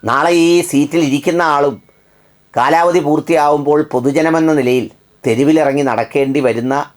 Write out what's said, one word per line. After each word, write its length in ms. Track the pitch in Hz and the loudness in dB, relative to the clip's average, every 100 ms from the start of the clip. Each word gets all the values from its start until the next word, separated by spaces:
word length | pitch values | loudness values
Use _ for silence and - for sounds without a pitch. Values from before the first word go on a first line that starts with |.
നാളെ 280 | 107 127 160 175 165 | -2 0 2 2 2
ഈ 20 | 175 170 | 2 0
സീറ്റിൽ 320 | 139 147 170 151 | -2 0 0 0
ഇരിക്കുന്ന 340 | 139 160 170 165 143 | -2 -2 0 0 0
ആളും 200 | 143 107 _ _ _ _ _ _ _ | 0 -4 _ _ _ _ _ _ _
കാലാവധി 480 | - 127 160 175 175 147 | -2 0 2 2 0 0
പൂർത്തിയാവുമ്പോൾ 760 | 151 - 165 147 147 143 147 151 | -2 0 0 2 0 0 0 0
പൊതുജനമെന്ന 580 | 131 123 143 160 160 160 156 | -2 -2 0 0 0 0 0
നിലയിൽ 260 | 123 123 107 - _ _ | 0 0 -2 -12 _ _
തെരുവിലിറങ്ങി 600 | 127 113 143 160 143 139 139 | -4 0 2 2 2 0 -2
നടക്കേണ്ടി 500 | 113 110 147 135 135 127 | -2 -2 -2 -2 0 -2
വരുന്ന 280 | 113 123 139 147 | -2 -2 -4 -6